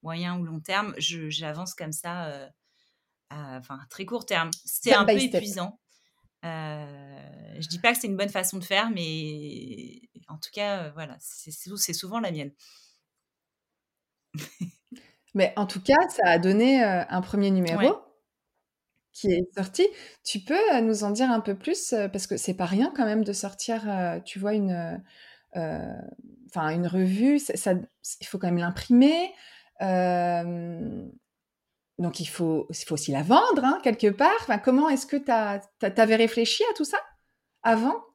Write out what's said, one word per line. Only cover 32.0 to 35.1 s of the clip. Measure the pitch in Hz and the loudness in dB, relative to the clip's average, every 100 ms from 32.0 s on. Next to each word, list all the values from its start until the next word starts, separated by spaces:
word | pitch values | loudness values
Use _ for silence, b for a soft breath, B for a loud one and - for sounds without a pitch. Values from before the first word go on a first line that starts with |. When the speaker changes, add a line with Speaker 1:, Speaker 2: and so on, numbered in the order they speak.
| 175 - | -4 -4
Speaker 2:
il | 156 | -10
faut, | - 170 160 - | -4 0 0 -2
il | 170 - | -8 -6
faut | |
aussi | 156 - | -6 -2
la | 139 | -4
vendre, | 151 262 494 403 | 4 6 6 4
hein, | 247 339 | 2 2
quelque | - 226 214 | 2 2 2
part. | 196 302 440 | 4 4 4
Enfin, | - 208 | 0 0
comment | 226 254 311 | 4 4 4
est-ce | 269 | 2
que | - | 0